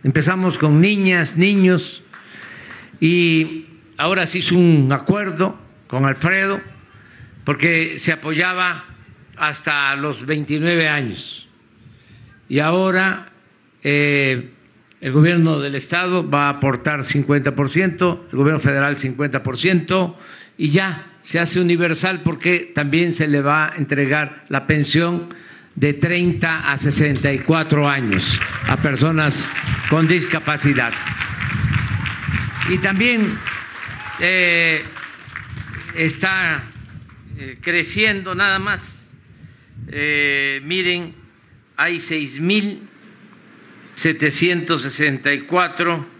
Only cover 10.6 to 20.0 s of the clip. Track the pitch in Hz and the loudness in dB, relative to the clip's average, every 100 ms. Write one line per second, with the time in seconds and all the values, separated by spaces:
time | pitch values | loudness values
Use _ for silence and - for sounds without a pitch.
10.6 | 165 175 156 147 123 87 - - - _ | 2 2 2 0 -4 -8 -12 -16 -18 _
11.6 | _ _ - - _ - - - _ 139 | _ _ -20 -20 _ -20 -20 -20 _ 0
12.6 | 156 180 190 185 190 - - _ _ _ | 2 2 2 2 0 -2 -12 _ _ _
13.6 | _ _ 135 147 147 143 135 127 127 - | _ _ 0 2 2 2 2 -2 -6 -18
14.6 | _ _ _ _ 135 139 160 175 165 151 | _ _ _ _ 0 4 6 6 4 2
15.6 | 139 139 - 170 180 180 147 143 143 139 | -2 -6 -4 -2 0 0 2 2 2 2
16.6 | 139 123 156 147 131 143 139 143 139 135 | 0 0 -2 -2 -2 -2 2 2 2 0
17.6 | 135 160 190 175 180 175 - 127 139 156 | 0 2 0 2 0 -2 -6 2 2 4
18.6 | - 139 143 143 131 127 147 131 - 123 | 2 2 0 -2 -6 -4 -2 -2 -4 -2
19.6 | 185 185 160 185 | 2 2 2 0